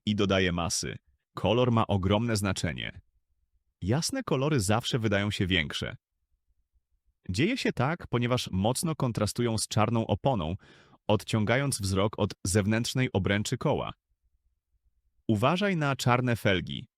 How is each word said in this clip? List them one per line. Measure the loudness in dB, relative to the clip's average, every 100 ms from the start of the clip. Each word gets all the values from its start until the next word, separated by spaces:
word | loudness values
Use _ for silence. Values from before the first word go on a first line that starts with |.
| -2
i | 0
dodaje | 2 4 2
masy. | 0 -2 -4 -6 -10 _ _ _
Kolor | -4 2 2 4
ma | 2 2
ogromne | 0 2 2 2 0
znaczenie. | -2 -2 -4 -4 -10 -12 _ _ _ _ _ _ _ _
Jasne | -2 0 -2 -6
kolory | -2 0 2 0
zawsze | 2 0 0 -2
wydają | 0 0 0
się | -2 2
większe. | 2 0 -4 -8 -10 _ _ _ _ _ _ _ _ _ _ _ _ -8
Dzieje | -2 0 0
się | -2
tak, | 0 -2 -2 -4
ponieważ | -2 0 0 -2
mocno | 0 0 0 -4 -2
kontrastują | -2 0 -2 0 -2 0
z | -2
czarną | 0 2 2 0
oponą, | 0 2 0 -2 -6 -10 -20 _ _ 0
odciągając | 0 2 0 2 0 0 -2
wzrok | 0 2 0 0
od | -4 -2
zewnętrznej | 0 2 2 0 0 -2 0
obręczy | 0 0 0 -2 -4
koła. | -2 -2 -4 -10 _ _ _ _ _ _ _ _ _ _ _ _ 0
Uważaj | 2 2 2 0 0
na | 0 0
czarne | 2 2 2 0
felgi, | 2 2 0 -10 -12